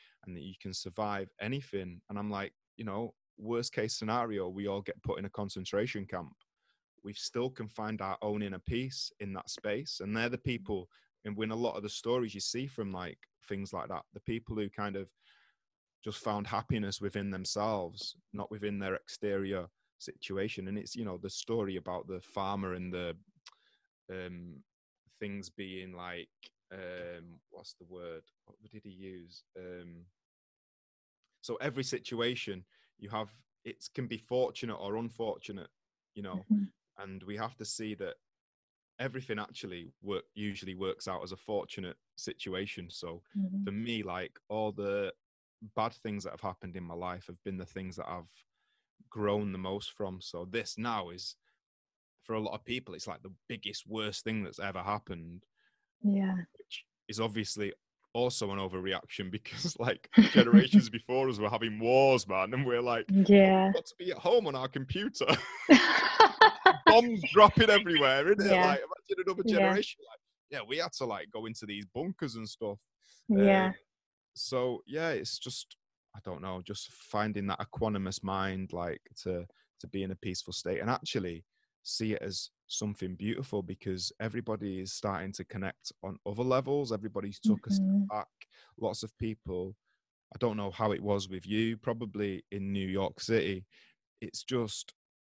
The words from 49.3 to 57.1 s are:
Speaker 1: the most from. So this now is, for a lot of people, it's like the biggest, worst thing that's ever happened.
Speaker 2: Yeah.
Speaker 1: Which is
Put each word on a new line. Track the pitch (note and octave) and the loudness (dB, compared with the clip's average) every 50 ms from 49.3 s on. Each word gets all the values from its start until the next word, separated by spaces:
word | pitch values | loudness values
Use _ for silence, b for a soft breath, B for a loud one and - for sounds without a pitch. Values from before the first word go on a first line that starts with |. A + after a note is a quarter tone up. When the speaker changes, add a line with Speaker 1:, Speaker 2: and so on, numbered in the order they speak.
| G2+ G#2 G#2 G2+ | 2 2 0 -2
Speaker 1:
the | F#2 | -6
most | F#2 F#2 F#2 G2 G2+ - - | -6 -4 -4 -4 -4 -6 -10
from. | - - G#2 F#2+ F#2 F2+ | -8 -6 -6 -6 -6 -8
So | - - - E2+ F2+ | -12 -12 -10 -10 -10
this | F#2 G2 A#2 A2+ - - | -4 -4 -4 -4 -4 -8
now | A2 A2+ A#2+ A#2 G#2 F#2 E2+ | -6 -4 -4 -2 -4 -4 -6
is, | F2 F2+ - - - - _ _ _ _ _ _ _ _ _ _ _ _ _ _ _ _ _ | -10 -12 -12 -12 -14 -14 _ _ _ _ _ _ _ _ _ _ _ _ _ _ _ _ _
for | - A2+ | -6 -4
a | A2 | -4
lot | G#2+ F#2+ - | -4 -4 -6
of | G#2 - | -8 -8
people, | - A#2+ B2+ B2+ - E2+ | -6 -6 -6 -6 -10 -12
it's | - - | -12 -10
like | - E2 - A#2+ | -10 -12 -12 -12
the | F#2+ F2+ - _ | -16 -18 -18 _
biggest, | - A#2+ G2+ G#2 G2 - - - | -12 -12 -10 -8 -10 -10 -10 -10
worst | G2 G#2+ A2 G#2+ G#2+ G2+ - - | -8 -6 -4 -4 -4 -6 -6 -6
thing | A2 A2 G#2+ G2 | -4 -4 -4 -4
that's | - - - | -6 -8 -6
ever | G2 G2 F#2 F#2 | -6 -6 -6 -4
happened. | F2+ G2 G#2 G#2 - - F#2+ E2+ E2 E2 E2+ F#2 - _ _ _ _ _ _ _ _ _ _ _ A#3 | -4 -2 -4 -4 -4 -8 -10 -10 -10 -12 -14 -16 -18 _ _ _ _ _ _ _ _ _ _ _ 2
Speaker 2:
Yeah. | G3+ G3+ G3 G3 F#3 F#3 F3+ E3+ - _ | 2 2 4 2 0 0 -2 -4 -8 _
Speaker 1:
Which | - - _ - - - _ _ _ _ | -20 -18 _ -16 -16 -16 _ _ _ _
is | - | -10